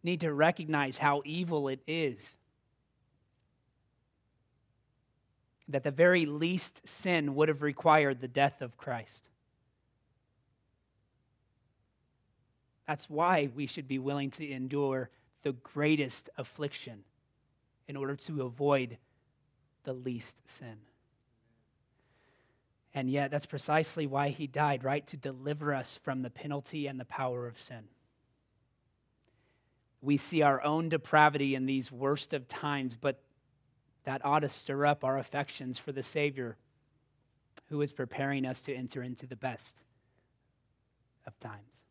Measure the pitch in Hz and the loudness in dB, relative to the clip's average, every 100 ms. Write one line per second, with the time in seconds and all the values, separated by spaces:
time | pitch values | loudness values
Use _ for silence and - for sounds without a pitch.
0 | 170 175 160 143 160 175 156 151 139 123 | 0 0 0 4 4 4 0 0 0 2
1 | 147 143 147 160 170 156 139 135 - 160 | 4 4 0 -4 0 0 0 -2 -2 0
2 | 151 110 - - _ _ _ _ _ _ | 0 -2 -14 -20 _ _ _ _ _ _
3 | _ _ _ _ _ _ _ _ _ _ | _ _ _ _ _ _ _ _ _ _
4 | _ _ _ _ _ _ _ _ _ _ | _ _ _ _ _ _ _ _ _ _
5 | _ _ _ _ _ _ - 143 143 135 | _ _ _ _ _ _ -4 -2 0 6
6 | 175 180 156 147 165 180 - - - - | 8 8 4 0 0 0 -2 -10 -12 -6
7 | 190 170 147 139 156 147 147 143 170 156 | 2 2 2 4 4 4 0 2 8 8
8 | 143 127 127 131 139 - 123 - - 120 | 6 0 -2 2 2 2 -12 -10 -6 -6
9 | 107 - _ _ _ _ _ _ _ _ | -8 -20 _ _ _ _ _ _ _ _
10 | _ _ _ _ _ _ _ _ _ _ | _ _ _ _ _ _ _ _ _ _
11 | _ _ _ _ _ _ _ _ _ _ | _ _ _ _ _ _ _ _ _ _
12 | _ _ _ _ _ _ _ _ - 147 | _ _ _ _ _ _ _ _ -6 -6
13 | - 151 175 180 143 120 139 - 131 135 | -4 2 4 4 2 -2 -6 -6 -4 -2
14 | 131 143 139 - 151 135 131 143 139 131 | -2 -2 -4 -6 -8 -6 -4 0 0 0
15 | 127 _ _ _ 151 127 - 147 151 151 | -4 _ _ _ -6 -6 -8 0 4 4
16 | 135 - - - 131 - 143 - - 104 | 2 -4 -12 -10 -12 -6 -6 -6 -14 -16
17 | - _ _ _ _ _ _ _ - 143 | -20 _ _ _ _ _ _ _ -12 -6
18 | 135 139 - 151 127 120 143 139 123 117 | -4 -4 -6 -4 -4 0 4 4 2 -6
19 | _ _ _ _ _ _ _ _ - 131 | _ _ _ _ _ _ _ _ -10 -6
20 | 127 120 - - - - 123 107 - _ | -4 -6 -8 -16 -18 -16 -14 -16 -20 _
21 | _ _ _ _ _ _ _ _ _ _ | _ _ _ _ _ _ _ _ _ _
22 | _ _ _ _ _ _ _ _ _ 143 | _ _ _ _ _ _ _ _ _ -4
23 | 131 139 139 147 - 143 - 151 160 - | 0 2 2 0 -4 -8 2 2 2 -2
24 | 147 135 143 139 143 135 147 135 131 147 | -2 2 0 0 -6 0 2 2 0 -2
25 | 147 147 139 131 135 151 147 139 117 - | -4 -10 -8 -8 -6 -4 -2 -2 -4 -10
26 | - 131 127 - 151 143 - 156 143 131 | -6 -4 -6 -8 -6 -6 -6 -6 -6 -8
27 | 123 - 131 123 120 117 - 113 110 _ | -10 -4 -4 -4 -8 -10 -14 -14 -18 _
28 | _ _ _ _ _ _ _ _ _ _ | _ _ _ _ _ _ _ _ _ _
29 | _ _ _ _ _ _ _ _ _ _ | _ _ _ _ _ _ _ _ _ _
30 | 131 143 - 160 147 135 147 160 165 156 | 2 2 2 4 6 6 2 2 2 -2
31 | - 156 151 147 139 135 131 135 123 127 | 4 8 8 6 0 0 0 -2 -2 -2
32 | 139 143 - 143 123 - 147 143 131 117 | 0 0 -2 -6 -6 -6 -2 -2 -4 -2
33 | 143 - _ _ _ _ _ _ _ _ | -2 -2 _ _ _ _ _ _ _ _
34 | - 135 143 151 147 - - 139 147 143 | -6 -4 2 2 2 -4 -4 2 4 4
35 | 135 135 127 143 139 - 131 123 - 135 | 0 -2 -2 -4 -4 -6 -8 -8 -8 -8
36 | 131 156 147 135 120 - _ _ _ _ | -4 0 0 0 -6 -8 _ _ _ _
37 | _ _ _ _ _ - _ 151 147 - | _ _ _ _ _ -20 _ -4 -4 -4
38 | 123 - 139 139 131 127 - 131 127 139 | -6 -2 -2 0 -2 -4 -8 -8 -6 -8
39 | 123 123 131 123 131 117 - - _ _ | -8 -10 -12 -8 -6 -8 -14 -20 _ _
40 | _ _ _ _ _ _ _ _ _ _ | _ _ _ _ _ _ _ _ _ _
41 | _ _ - - 113 104 107 _ _ | _ _ -20 -16 -16 -16 -20 _ _